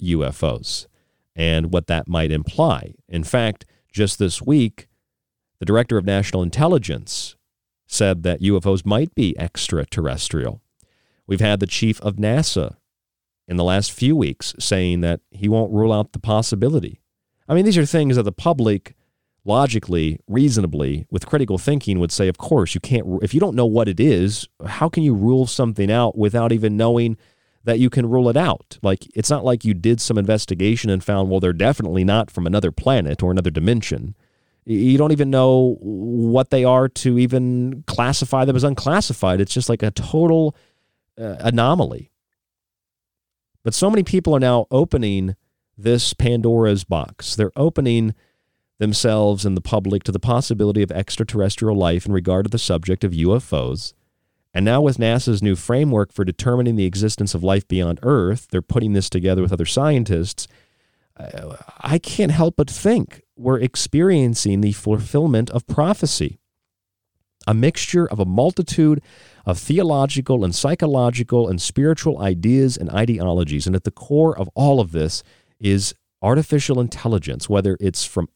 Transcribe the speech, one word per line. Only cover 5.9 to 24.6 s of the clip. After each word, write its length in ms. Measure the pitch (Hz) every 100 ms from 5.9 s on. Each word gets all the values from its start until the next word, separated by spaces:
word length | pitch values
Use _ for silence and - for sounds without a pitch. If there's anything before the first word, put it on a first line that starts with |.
| 110
of 80 |
National 380 | 92 98 98 95
Intelligence 920 | 90 117 160 170 95 67 - - - - _ _ _ _ _
said 380 | - 101 90
that 180 | 87 82
U 140 | 98 101
F 100 | 98
Os 180 | 95
might 300 | 101 107 160
be 240 | - 101 -
extraterrestrial. 1200 | 85 - - 82 69 - 76 71 - 78 60 - _ _ _ _ _ _ -
We've 140 | 95
had 200 | 107 104
the 60 | 95
Chief 340 | - 110 107
of 160 | 107 101
nasa 600 | 104 131 156 95 67 - _ _ _ _ _ _ -
in 40 | 87
the 80 |
last 280 | 87 95 98
few 240 | - 123 156
weeks 380 | 82 - - -
saying 440 | - 95 90 87
that 180 | 85 85 _
he 180 | 95 101
won't 240 | 110 110
rule 200 | 107 110
out 200 | 107 107
the 60 | -
possibility. 840 | 113 107 113 104 120 156 85 - _ _ _ _ -
I 60 |
mean, 100 | 165
these 140 | 208 175
are 80 | 143
things 300 | 165 143 123
that 80 |
the 80 | 101
public 640 | - - 147 110 101 - _ _ _ _ _
logically, 720 | 98 113 139 110 - 87 78 78 -
reasonably, 800 | 110 143 110 90 73 69 73 -
with 160 | 95 -
critical 320 | 151 113 95
thinking 400 | - 147 104 92
would 140 | 87
say, 160 | - 95
"Of 100 | -
course, 360 | - 151 87
you 60 | 87
can't 260 | - 123 92
ru-, 140 | 90
if 120 | 101
you 60 | 147
don't 160 | 202 117
know 100 | 120
what 220 | 110 107
it 120 | 87
is, 480 | 147 98 95 104 - -